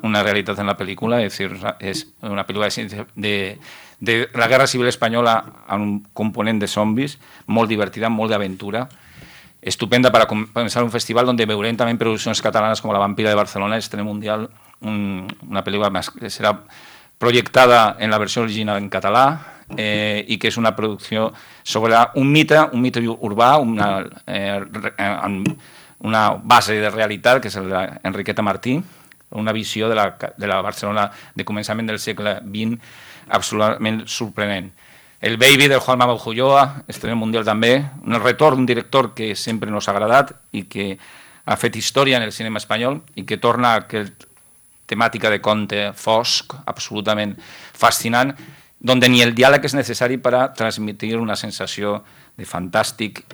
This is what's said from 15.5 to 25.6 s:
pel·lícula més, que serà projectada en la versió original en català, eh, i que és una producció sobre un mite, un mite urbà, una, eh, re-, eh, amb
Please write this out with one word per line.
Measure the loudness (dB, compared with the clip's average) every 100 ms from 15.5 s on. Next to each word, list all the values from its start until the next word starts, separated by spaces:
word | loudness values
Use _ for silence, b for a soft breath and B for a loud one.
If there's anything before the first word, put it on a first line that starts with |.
| -6
pel·lícula | -4 -2 -2
més, | -2 -8
que | -12 -14
serà | -4 -2 -2 -8 B B B B _
projectada | 2 2 4 6 8 8 6 2
en | 0
la | 0
versió | 0 -2
original | -2 -2 -2 -4
en | -4
català, | -4 2 4 4 2 B B -14 -6
eh, | -2 0 -2 -2 -4
i | -2
que | -2
és | 0
una | 0 0
producció | -4 -6 -6 -2 -2 B B B
sobre | -6 0 4 4 4 2
un | 4
mite, | 4 6 4 4
un | 2
mite | 0 0 -4
urbà, | -4 -4 4 6 6
una, | 2 0 0 -2 -6 -14 -10
eh, | -6 -4 -6 -6
re-, | -8 -8 -4
eh, | -4
amb | -2 -4 -4 -4 -6